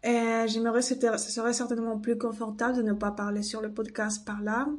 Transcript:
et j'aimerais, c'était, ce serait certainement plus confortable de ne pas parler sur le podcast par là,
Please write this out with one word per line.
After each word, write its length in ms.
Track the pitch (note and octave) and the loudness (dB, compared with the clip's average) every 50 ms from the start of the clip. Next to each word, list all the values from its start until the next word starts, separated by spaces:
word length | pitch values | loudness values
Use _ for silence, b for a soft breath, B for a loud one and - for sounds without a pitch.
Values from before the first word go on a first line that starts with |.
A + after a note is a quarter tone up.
| - | 2
et 420 | A3+ A#3+ A#3 A#3 A3+ A3+ A3+ A3+ | 2 2 4 4 2 2 2 2
j'aimerais, 340 | A3 G#3+ A3+ A3+ A#3 A3 A#3+ | 2 2 2 0 2 2 2
c'était, 340 | B3 - B3+ - - A#3 A3 G#3+ | 2 2 2 2 4 2 2 2
ce 120 | - - | -2 -4
serait 220 | - A#3 A3+ A#3+ A#3+ | -4 0 0 0 0
certainement 460 | - B3 A#3+ A#3+ A3+ A3+ A3+ A3+ G#3+ | 0 0 -2 0 -2 0 -2 -2 -2
plus 180 | G#3+ A#3+ A#3 | 0 0 0
confortable 600 | A3 A#3+ A#3 G#3+ G#3+ A3+ G#3+ G#3+ G#3+ A#3+ A#3+ B3+ | 0 0 -4 -4 -4 -6 -6 -2 0 0 2 2
de 40 | B3 | 2
ne 120 | A3+ G#3+ G3+ | 2 2 2
pas 180 | G#3 G#3 G#3 | 2 0 -2
parler 320 | G#3 G#3 G3+ G#3 G#3 G#3 G#3 | -2 -2 -2 -2 -2 -2 -2
sur 180 | - - A3 | -4 -4 -4
le 100 | G#3+ G#3+ | -6 -6
podcast 540 | G#3+ A3+ A3 G#3+ - - G#3+ A3 G#3 - - | -4 -4 -6 -4 -2 -2 -2 -2 -2 -4 -6
par 160 | - G#3 G#3 | -8 -6 -4
là, 260 | G#3 G#3+ A3 A#3 C#4 D4 D4+ | -2 0 0 0 0 0 -2